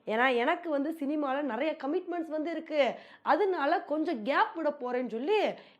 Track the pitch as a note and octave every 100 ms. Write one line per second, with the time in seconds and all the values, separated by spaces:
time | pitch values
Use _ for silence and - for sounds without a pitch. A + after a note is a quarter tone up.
0 | - A3 C4 A#3+ B3+ E4+ E4+ C#4+ C#4+ D#4+
1 | C#4 D4+ C#4 C4+ D4 A3 D#4 D4+ C4+ F4+
2 | F4+ F4 D#4+ D#4 D4+ D#4+ - D4+ B3 F3+
3 | - - A3 D#4 G4 F4 C#4 F4+ - D4+
4 | D#4 C4 G#3 D#4 G#4+ E4 D4+ C#4+ B3 B3
5 | B3 A3+ D4 G#4+ D4 - -